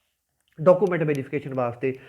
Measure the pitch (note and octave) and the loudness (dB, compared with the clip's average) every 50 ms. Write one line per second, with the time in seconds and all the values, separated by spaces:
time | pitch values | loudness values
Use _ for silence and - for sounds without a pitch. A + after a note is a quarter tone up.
0 | _ _ _ _ _ _ _ _ _ _ _ E3 D3+ F#3 F3+ F3+ G#3+ F3+ F3 D#3+ | _ _ _ _ _ _ _ _ _ _ _ 2 4 4 4 4 4 0 0 0
1 | D#3+ D3+ C#3+ C3+ C3 - D3+ C#3 - C#3 C3 C3 B2 A#2+ A#2 - C3+ C3 C3 - | 0 0 -2 -2 -4 -6 -8 -8 -6 -6 -4 -4 -4 -4 -4 -4 -4 -6 -6 -6
2 | - | -12